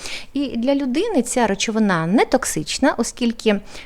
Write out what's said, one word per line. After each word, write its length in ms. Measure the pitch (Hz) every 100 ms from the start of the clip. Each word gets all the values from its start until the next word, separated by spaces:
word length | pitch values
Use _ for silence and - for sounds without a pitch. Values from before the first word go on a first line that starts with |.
| - - -
І 240 | 269 277 233
для 180 | 247
людини 480 | 277 277 254 466 349
ця 240 | 240 247 220
речовина 600 | 196 - 220 208 170 165
не 180 | 220
токсична, 720 | 440 262 - - - - 277 -
оскільки 640 | 226 - 240 226 220 202 - -